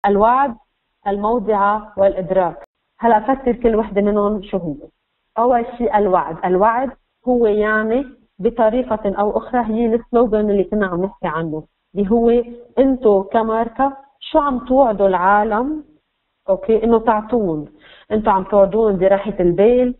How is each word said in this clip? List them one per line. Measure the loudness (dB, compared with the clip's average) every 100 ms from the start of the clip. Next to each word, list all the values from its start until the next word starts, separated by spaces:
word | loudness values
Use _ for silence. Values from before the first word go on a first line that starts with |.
| 2
الوعد، | 2 2 2 -2 -4 _ _ _ _ -6
الموضع، | -4 -2 -2 -2 0 0 -2 -6 0
والإدراك. | 0 0 -2 0 -2 -6 -20 _ _ _
هلا | 2 2
فكر | 2 -2 -2 0
كل | 0 0
وحدة | -2 -2
منهم | 0 0 -2 -4
شو | -6 -6
هي. | -6 -10 -16 _ _ _ _ -2
أول | 0 0 -2 -6
شيء | -2 0
الوعد. | 2 0 0 -6 -2
الوعد | 2 2 0 -6 -10 _ _ -2
هو | 0 2
يعني | 2 0 0 0 -2 -4 -16 _ _
بطريقة | -4 0 0 0 -2 -4 -4 -2
أو | -2 -2
أخرى | -4 -4
هي | -2 -2 0 -2
السلوغان | -2 0 2 0 0
اللي | 0
كنا | 0 -2 -2
عم | -2
نحكي | -6 -6 -8
عنه، | -6 -6 -8 -12 _ _ -6
اللي | 0
هو | 2 2 2 -2 -14 -8 0
أنتو | 2 2 2 2
كماركة | 2 -2 -2 -2 -4 -2 -2 -2 -20 _
شو | -2 0
عم | 0 -4
توعدوا | 0 2 2 2 2
العالم، | 2 2 2 2 -2 -4 -6 -12 _ _ _ _ _ -4
أوكي، | -4 0 0
إنه | 2 2
تعطون. | 2 -2 -2 -2 -2 -4 -8 _ _ -20 _
أنتو | -2 0
عم | 0
توعدون | 2 2 4 2 0 2
براحة | 2 2 0 0
البال | 0 4 4 4 0